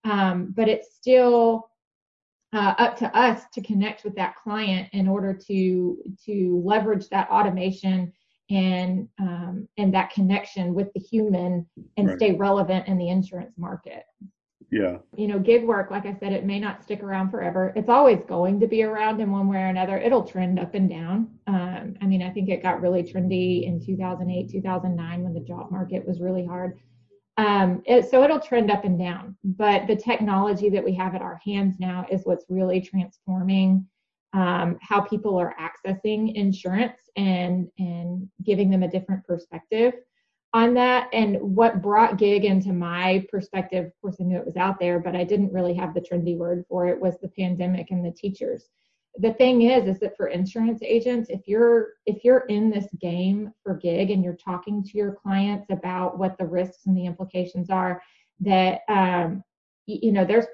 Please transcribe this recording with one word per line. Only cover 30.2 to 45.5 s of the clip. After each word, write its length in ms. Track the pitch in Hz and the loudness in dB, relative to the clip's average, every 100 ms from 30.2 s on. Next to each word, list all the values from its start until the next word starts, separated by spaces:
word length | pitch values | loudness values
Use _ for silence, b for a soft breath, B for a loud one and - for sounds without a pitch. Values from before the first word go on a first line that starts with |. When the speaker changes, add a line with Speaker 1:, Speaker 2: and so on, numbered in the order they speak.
| 214 190 202 190 208 | 2 2 0 2 0
Speaker 1:
that 120 | 190 | 0
we 100 | - 185 | 0 -2
have 200 | 185 185 | -4 -4
at 60 | |
our 180 | 185 175 202 | -8 -10 -6
hands 320 | 202 196 185 | 0 0 0
now 260 | 180 180 - | -4 -6 -4
is 140 | 190 185 | -4 -2
what's 200 | 180 - | -4 -2
really 320 | 185 185 185 | -2 0 0
transforming, 1080 | 185 190 180 _ - 185 185 190 190 190 190 _ _ _ _ | -2 -4 -4 _ -6 -4 0 2 4 4 0 _ _ _ _
um, 440 | 190 180 175 170 175 | -2 0 0 -2 -4
how 180 | - 202 | -2 -2
people 380 | 202 208 214 180 | 0 -4 -2 -2
are 180 | 175 - | -2 -6
accessing 760 | 165 - 190 190 214 214 220 | -12 -10 -8 -4 -2 -2 -2
insurance 640 | 214 196 190 180 190 240 - _ - | 0 -2 0 -2 -2 -2 -4 _ -2
and, 540 | 196 185 180 185 175 - | 0 0 0 -2 -4 -6
and 500 | 180 170 170 180 190 _ | -6 -6 -6 -8 -10 _
giving 260 | 190 196 196 | -2 2 4
them 140 | 190 | 2
a 60 | 180 | 0
different 340 | 185 185 190 | -2 -4 -6
perspective 720 | - 170 - 170 _ 220 247 247 _ _ _ _ _ | -4 -6 -6 -18 _ 2 2 0 _ _ _ _ _
on 200 | 226 233 | 2 4
that. 360 | 247 247 247 247 | 4 4 2 0
And 260 | - 214 196 | 0 0 0
what 440 | 202 190 226 202 | 0 4 4 2
brought 340 | 202 208 233 196 | 2 4 4 4
gig 260 | 208 202 | 4 4
into 300 | 202 190 190 | 4 2 2
my 500 | 180 170 175 185 190 190 | -2 -2 -2 2 0 0
perspective, 560 | 202 190 190 180 185 170 | -8 -6 -6 -4 -4 -4
of 60 | _ | _
course, 140 | 196 185 | -12 -4
I 40 | |
knew 140 | 180 175 | -2 -2
it 80 | 170 | -4
was 120 | 180 | -2
out 220 | 190 190 | -2 0
there, 180 | 175 175 | 0 0
but 180 | 175 180 | -2 -4
I 80 | |
didn't 300 | 175 208 196 | 0 2 0